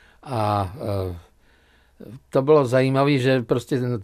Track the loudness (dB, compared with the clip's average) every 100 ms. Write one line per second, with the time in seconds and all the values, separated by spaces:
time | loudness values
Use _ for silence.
0 | _ _ -8 -4 -2 -2 -4 -8 -6 -4
1 | -6 -10 -18 _ _ _ _ _ _ _
2 | -20 -20 _ -2 4 4 4 2 2 2
3 | 2 2 2 0 0 -2 -2 -4 -2 -6